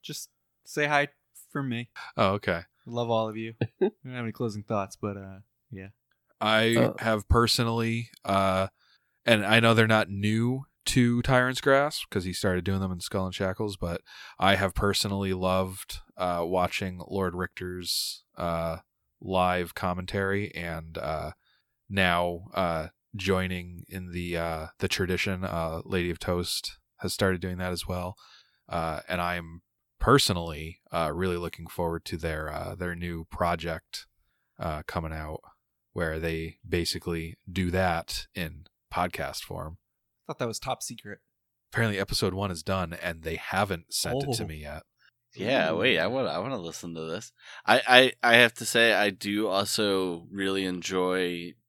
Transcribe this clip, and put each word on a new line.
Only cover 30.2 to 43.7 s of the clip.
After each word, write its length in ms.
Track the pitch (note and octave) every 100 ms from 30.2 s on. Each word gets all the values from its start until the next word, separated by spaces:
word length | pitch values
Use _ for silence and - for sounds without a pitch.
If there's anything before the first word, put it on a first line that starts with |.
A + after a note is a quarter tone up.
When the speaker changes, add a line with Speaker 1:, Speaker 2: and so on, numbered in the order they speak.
| - F2+ E2 D2+ D#2+ - _
Speaker 2:
uh, 180 | E2+ D#2+
really 240 | D#2 F#2 F2
looking 300 | E2+ - E2
forward 380 | - E2+ E2 -
to 100 | E2
their, 320 | D#2+ D#2 D#2
uh, 240 | D2+ E2
their 200 | F#2 F2
new 320 | F2 F2 E2 D#2+
project, 800 | - F2 F2 E2+ D#2+ _ - - _ _ _ _ _
uh, 240 | E2+ D2+ -
coming 260 | F2 D#2+
out 280 | D#2 D#2 D#2 - _ _ _ _
where 260 | - E2 D#2
they 380 | E2 E2 D#2+ - F2+
basically 720 | F2 E2 F2+ - E2+ E2 - -
do 200 | F2+ F2+
that 540 | F2+ F#2 E2 - - -
in 300 | - E2 D#2 - _ _
podcast 500 | - F2+ - C#2 -
form. 360 | - F2 D#2+ F2 _ _ _ _ -
Speaker 1:
I 40 |
thought 60 | D3
that 80 | A#2+
was 120 | A2
top 200 | C3+ B2
secret. 340 | - A#2+ G#2 G2+ _ _ _ _ _
Speaker 2:
Apparently 260 | - A2+ G2
episode 340 | G2 - G2+
one 200 | F#2 G2+
is 100 | E2+
done 300 | - F#2+ E2+
and 320 | E2+ F2+ E2
they 100 | D#2+
haven't 580 | E2 - F#2 G#2